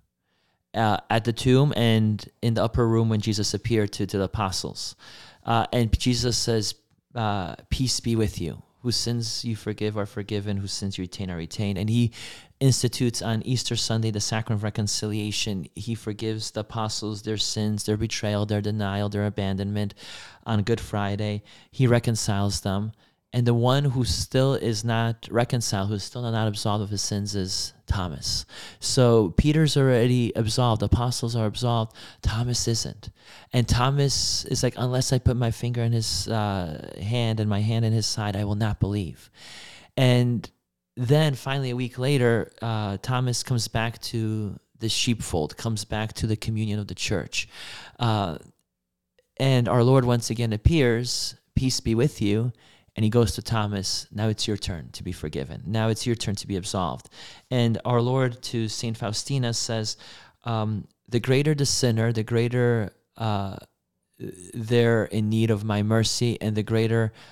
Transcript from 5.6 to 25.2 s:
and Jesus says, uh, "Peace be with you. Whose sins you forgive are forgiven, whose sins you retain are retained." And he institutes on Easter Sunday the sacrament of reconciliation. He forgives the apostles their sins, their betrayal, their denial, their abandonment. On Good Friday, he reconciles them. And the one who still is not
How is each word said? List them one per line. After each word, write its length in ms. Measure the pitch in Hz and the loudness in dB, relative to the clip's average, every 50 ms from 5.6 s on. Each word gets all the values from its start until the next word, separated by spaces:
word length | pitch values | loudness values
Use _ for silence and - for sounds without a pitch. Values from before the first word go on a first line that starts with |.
| - - - | 0 0 0
and 240 | 123 117 107 - - | 0 2 2 2 2
Jesus 380 | - 127 123 117 117 123 113 | 2 2 2 2 0 0 0
says, 380 | - - 120 117 110 104 - - - _ _ _ _ _ _ - | 0 0 0 0 0 0 -2 -6 -8 _ _ _ _ _ _ -6
uh, 400 | 120 110 107 101 101 90 - 55 - - _ | -4 -2 -2 -2 -2 -4 -6 -8 -12 -6 _
"Peace 300 | - - 131 117 - - | -2 0 0 0 0 -2
be 160 | - 117 117 | 0 0 0
with 240 | 110 107 95 - - | 2 0 0 -2 -4
you. 220 | 87 76 57 - - _ _ _ - | -6 -6 -8 -10 -14 _ _ _ -4
Whose 140 | 123 117 | -2 -2
sins 480 | - - 117 120 120 113 113 - - - | -2 -2 -2 -2 -2 -4 -4 -6 -6 -4
you 120 | 120 110 | -4 -6
forgive 400 | 107 - 113 101 - 107 107 104 | -4 -4 -6 -6 -2 -4 -2 -2
are 100 | 107 101 | -2 -6
forgiven, 500 | 101 - 113 101 - 110 104 98 107 101 | -6 -6 -10 -6 -4 -4 -4 -2 -2 -4
whose 160 | 98 98 92 - | -4 -4 -6 -6
sins 260 | - 101 98 98 - | -6 -4 -6 -4 -6
you 40 | 92 | -8
retain 280 | 87 - - 101 90 | -8 -8 -8 -8 -6
are 60 | 87 | -6
retained." 420 | 85 82 82 - - 107 101 98 90 | -6 -8 -8 -6 -4 -2 -2 -2 -2
And 100 | 104 110 | 0 0
he 240 | 113 120 120 117 - - - - - - - _ _ _ | 2 2 2 2 0 -6 -12 -16 -16 -18 -20 _ _ _
institutes 640 | 135 135 120 - - 117 - - 127 120 113 - 90 | 2 2 4 4 2 -2 0 0 0 0 0 -2 -2
on 200 | 110 113 110 - | -2 -2 -2 -2
Easter 300 | 117 131 117 - - 117 | -2 -2 -2 -2 -2 -2
Sunday 340 | 113 - - 113 113 113 110 | -2 -2 -2 0 0 0 0
the 100 | 104 104 | -2 -2
sacrament 400 | - - 113 110 101 - 110 101 | -2 -2 -2 -2 -2 -2 -2 -2
of 40 | 107 | -2
reconciliation. 1000 | 107 - - 104 101 - - 107 107 104 107 104 107 101 - - 113 101 92 80 - - | -2 -2 -2 -2 -2 -2 -2 -4 -4 -4 -2 -4 -4 -4 -4 -4 -4 -4 -6 -8 -10 -12
He 200 | - 104 117 117 | -10 -8 -6 -6
forgives 560 | 110 - 107 104 104 110 110 110 110 110 - | -6 -6 -8 -6 -4 -4 -4 -4 -4 -6 -6
the 100 | - 110 | -6 -8
apostles 600 | 107 - - 113 110 110 - - 107 104 107 104 107 | -8 -6 -6 -4 -4 -4 -4 -4 -4 -6 -6 -6 -4
their 140 | 107 110 104 | -4 -4 -2
sins, 460 | - - - 110 107 107 107 101 - | -2 -2 -2 -2 -2 0 -2 -2 0
their 120 | - 107 | 0 0
betrayal, 480 | 104 - 107 - - - 104 104 101 107 | 0 0 -2 -4 -4 -2 0 0 0 0
their 140 | 104 107 104 | 0 0 0
denial, 480 | 104 104 107 107 104 98 98 101 104 104 | 0 -2 -2 -2 -2 -2 -2 -2 -2 -2
their 180 | 104 101 104 | 0 0 -2
abandonment. 680 | 104 98 - 98 95 98 95 98 101 104 104 104 98 - - - - - - - - - - _ | -2 -2 -2 -2 -2 -2 -2 -2 -2 -2 -2 -2 -4 -6 -10 -16 -18 -16 -18 -18 -20 -20 -14 _
On 160 | 113 113 104 98 | 0 0 0 2
Good 180 | 117 117 110 | 2 0 0
Friday, 600 | - - - 104 101 98 101 101 107 107 104 104 - - - - - _ | -2 -4 -4 -2 -2 -2 -2 -2 -2 -4 -4 -4 -6 -10 -20 -20 -20 _
he 160 | - - 131 | 0 2 4
reconciles 760 | 117 120 117 - 120 113 107 - - 101 98 101 101 95 - - | 4 4 4 4 2 0 0 0 0 0 0 0 0 -2 -2 -2
them. 300 | 101 95 101 104 113 - - _ _ _ _ _ _ - | -2 -2 -2 -4 -6 -8 -12 _ _ _ _ _ _ -2
And 120 | 123 120 | 0 2
the 60 | 120 120 | 4 4
one 320 | 117 117 123 131 143 143 | 4 4 4 4 4 2
who 200 | 143 120 131 120 | 2 2 2 0
still 500 | - - - - - - 131 131 135 135 | 0 0 -2 -2 0 2 2 4 4 2
is 300 | - - 120 110 104 107 | 0 0 -2 -2 -2 -2
not 440 | 117 113 113 117 117 117 - | 0 0 2 0 0 -2 -4